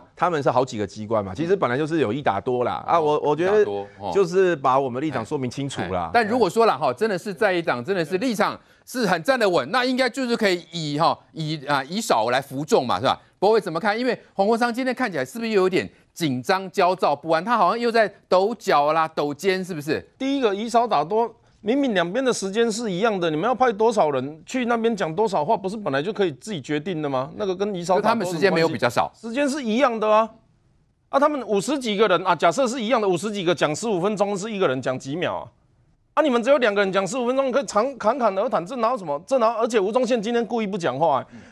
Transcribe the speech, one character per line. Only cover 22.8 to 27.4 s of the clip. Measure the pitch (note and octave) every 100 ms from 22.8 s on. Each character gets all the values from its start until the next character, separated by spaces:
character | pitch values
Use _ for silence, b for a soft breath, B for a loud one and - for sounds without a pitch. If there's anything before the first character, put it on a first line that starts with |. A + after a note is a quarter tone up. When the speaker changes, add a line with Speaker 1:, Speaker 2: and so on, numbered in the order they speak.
| A3+
Speaker 3:
一 | F3
样 | A#3 F#3+
的， | E3
你 | D3+
们 | A3
要 |
派 | B3+ B3+
多 | G#3 A3
少 | G#3+ D#3
人 | C3 C3+ D#3+ -
去 | B3+ A#3+
那 | A#3
边 | A3+ G#3
讲 | E3
多 | D#3+ A3
少 | F3
话， | D3+ A#3
不 | F#3+
是 | A3
本 | F3
来 | C3+
就 | F3
可 | G3+ F#3
以 |
自 | C3 G#3+
己 | F3
决 | B2+ D3+
定 | F3 D#3+
的 | D3
吗？ | C3 C#3+
那 | G3